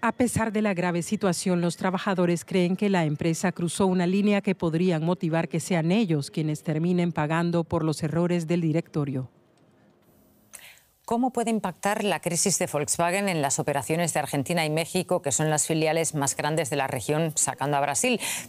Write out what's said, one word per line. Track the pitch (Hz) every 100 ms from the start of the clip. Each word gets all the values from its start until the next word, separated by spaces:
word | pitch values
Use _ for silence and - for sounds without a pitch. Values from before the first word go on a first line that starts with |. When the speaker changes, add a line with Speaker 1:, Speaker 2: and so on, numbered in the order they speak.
Speaker 1:
A | 233
pesar | 220 247 - 220
de | 214
la | 214
grave | 180 180 170
situación, | 165 208 196 170 - 180
los | 170 -
trabajadores | 185 180 - 185 175 170
creen | - 185 175 185
que | 208
la | 190
empresa | 160 147 165 165 185
cruzó | - 175 - 196
una | 185 175
línea | 190 208 202
que | 196
podrían | 185 170 160 185 160
motivar | 160 180 165 165 165
que | 165
sean | - 180 160
ellos | 196 214 156 139
quienes | - 156 151
terminen | - 156 170 180 180
pagando | 160 151 160 175 170
por | 165 175
los | 160 156
errores | 160 160 175 175 160
del | 175
directorio. | 165 156 170 160 143 131 131 _ _ _ _ _ _ _ _ _ _ _ _ - - - _ _
Speaker 2:
¿Cómo | - 233 254
puede | 240 233
impactar | 220 190 170 202 208
la | 202 160
crisis | - 170 - -
de | 180
Volkswagen | 147 147 - 175 185 202
en | 170
las | 139 -
operaciones | 156 139 131 160 170
de | 160
Argentina | 139 147 131 170 156
y |
México, | 151 160 185 - 180
que | -
son | 147 156
las | 151 -
filiales | 160 156 160 160
más | 156 139 -
grandes | 151 156 147
de | 147
la | 135
región, | 135 - 151 160
sacando | 151 - 127 139 143
a |
Brasil? | 143 139 151 135 - -